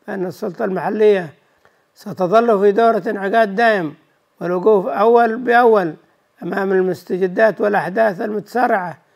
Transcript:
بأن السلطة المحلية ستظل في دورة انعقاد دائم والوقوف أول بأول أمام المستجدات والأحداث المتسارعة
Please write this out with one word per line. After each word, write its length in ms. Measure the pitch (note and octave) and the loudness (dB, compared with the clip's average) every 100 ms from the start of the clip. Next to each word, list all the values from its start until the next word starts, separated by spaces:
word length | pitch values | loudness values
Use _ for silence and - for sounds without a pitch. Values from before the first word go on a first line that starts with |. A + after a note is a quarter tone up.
| - | -12
بأن 180 | G3 F3+ | -8 -8
السلطة 400 | - G#3+ F3 G#3+ | -8 -10 -6 -4
المحلية 680 | F#3 D#3+ G#3 G#3+ G3 D#3+ - _ _ _ _ _ _ | -4 -4 2 2 2 -2 -14 _ _ _ _ _ _
ستظل 640 | G#3 F3+ F3+ G#3+ A#3+ G3+ | -14 -4 2 2 4 4
في 120 | G3+ | 2
دورة 320 | G3+ A#3 A3 A3 | 4 2 0 -4
انعقاد 480 | G3+ G3 A3+ A3 G3 | -6 -2 0 0 0
دائم 380 | A#3 G#3 D#3 D3 _ _ _ _ | 0 0 -4 -10 _ _ _ _
والوقوف 460 | F3 F3+ G3 G#3 F3+ | -6 -2 2 2 0
أول 500 | G3 A3 A#3 A#3 A3+ | 0 4 4 2 -2
بأول 560 | B3 A#3 B3 G#3+ E3 D3+ _ _ _ _ | 0 4 4 4 0 -6 _ _ _ _
أمام 280 | F3 F#3+ F#3+ | -8 -4 -2
المستجدات 920 | F#3+ F#3 F3 - F#3 F#3 F#3 A3 F3+ | 0 0 -4 -6 -4 -2 2 0 2
والأحداث 600 | G#3 G3+ D#3 G3+ A3 F3+ | -2 -2 -2 0 -2 -2
المتسارعة 760 | A3 G#3+ - A#3 B3 G#3+ F3 C#3+ _ | -6 -8 -6 -2 0 -2 -4 -12 _